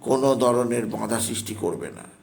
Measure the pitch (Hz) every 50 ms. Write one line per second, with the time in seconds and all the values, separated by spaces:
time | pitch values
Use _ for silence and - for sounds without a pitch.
0 | - 127 131 131 135 139 135 117 127 123 120 123 123 113 120 120 113 110 110 110
1 | 107 107 113 110 - 117 117 - - - 107 - - 90 85 82 82 73 50 50
2 | - - - _